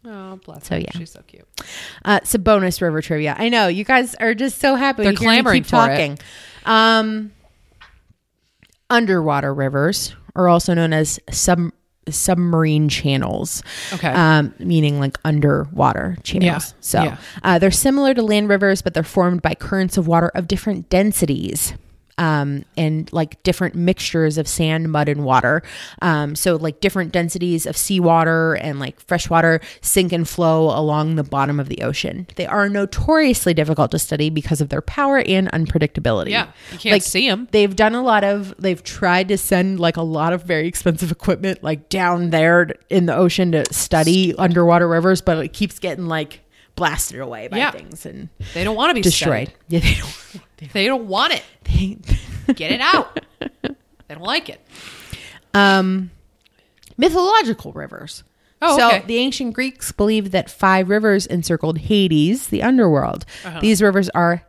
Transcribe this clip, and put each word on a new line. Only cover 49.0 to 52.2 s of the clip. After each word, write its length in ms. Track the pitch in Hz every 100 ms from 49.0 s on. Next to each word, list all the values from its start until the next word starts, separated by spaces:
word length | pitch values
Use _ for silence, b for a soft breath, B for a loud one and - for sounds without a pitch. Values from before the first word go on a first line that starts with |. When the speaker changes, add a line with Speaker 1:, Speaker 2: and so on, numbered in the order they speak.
Speaker 2:
destroyed. 480 | 185 - 156 113 131
Speaker 1:
studied. 40 | _ _
Speaker 2:
Yeah, 100 | 165
they 160 | - -
don't, 160 | - - -
<laughs> 240 | - _ _
they 80 | 147
don't 80 |
Speaker 1:
They 120 | 202 208
don't 200 | 262 214
want 260 | 190 311
it. 100 | 330 - _
Speaker 2:
They 340 | - - 190 208 - -